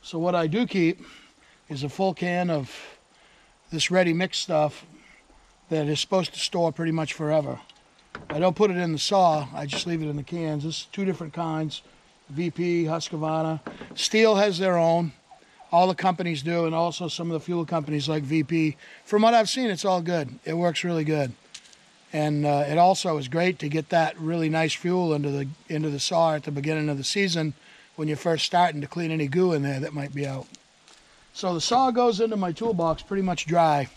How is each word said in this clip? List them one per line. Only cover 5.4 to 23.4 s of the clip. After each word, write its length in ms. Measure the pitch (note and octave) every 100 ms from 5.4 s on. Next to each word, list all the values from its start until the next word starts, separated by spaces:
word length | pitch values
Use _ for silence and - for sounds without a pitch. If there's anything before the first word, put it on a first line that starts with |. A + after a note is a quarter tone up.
| _ _ _
that 160 | D#3+ D3
is 140 | D3
supposed 340 | - F#3+ E3
to 60 | -
store 300 | - F3+ E3+
pretty 220 | D3+ E3
much 220 | D#3+ D#3
forever. 460 | - D3+ D#3 C#3 A#2+ - - _ _ _ - -
I 100 | D3+
don't 160 | F#3 E3+
put 140 | G#3
it 60 | F3
in 160 | F3
the 60 | D#3
saw, 500 | - G3 F3+ D#3 C3+
I 100 | C3+
just 220 | D3 C3 F3
leave 160 | E3+
it 60 | D3+
in 80 | D3
the 60 |
cans. 420 | C3+ E3+ D#3+ D3+
This 160 | D3 D#3
is 60 | -
two 140 | - F#3+
different 260 | E3+ D#3+
kinds, 480 | D#3 E3 D#3 D#3 - - _ _ _ _
V 220 | C#3+ F3
P, 340 | - F3 E3+
Husqvarna. 760 | D#3+ D#3+ D#3 D#3+ D#3 D#3+ D#3+ D#3+ - - -
Stihl 440 | - - G#3+ A3 G#3
has 200 | G#3 F3
their 180 | F#3+ F3
own. 360 | E3 E3+ E3+ - _ - _ _ -
All 140 | E3+ F#3
the 80 |
companies 480 | F3 F#3+ E3+ F3 D#3
do, 240 | C#3+ E3+ E3
and 80 |
also 320 | D#3+ E3+ D#3 F3+
some 240 | - E3+
of 40 |
the 40 | D#3+
fuel 260 | D#3 F3
companies 440 | D#3+ E3+ D3 D3+ C#3
like 160 | D#3
V 180 | C#3 D#3
P. 340 | D3 E3 D#3 C#3 - -
From 180 | - G#3
what 120 | A3+
I've 140 | A#3 G#3+
seen, 220 | - B3
it's 140 | F3+
all 180 | G3+ F#3
good. 380 | E3+ F3 C#3 A#2+
It 100 | -
works 280 | D#3+ F3 D#3+
really 220 | F3+ E3+
good. 280 | D3+ D3+ C3+ A2+ _ - - - _ _ _
And, 320 | D#3+ D3+ D3
uh, 200 | D3 C#3+ C#3+
it 100 | D3+
also 400 | F3 F#3+ F#3 D#3
is 100 | C3
great 320 | D3+